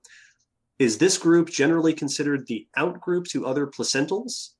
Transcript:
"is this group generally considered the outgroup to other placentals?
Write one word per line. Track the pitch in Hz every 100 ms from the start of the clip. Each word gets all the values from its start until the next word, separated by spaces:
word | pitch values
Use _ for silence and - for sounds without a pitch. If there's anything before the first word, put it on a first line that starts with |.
| - - _ _ _ _ _ -
"is | 127 107
this | 170 185
group | 170 170 160
generally | - 139 165 160 160
considered | 143 - 147 139 -
the | 113 - -
outgroup | 160 175 - 175 175
to | 139 113
other | 135 143
placentals? | - 117 135 139 202 247 - -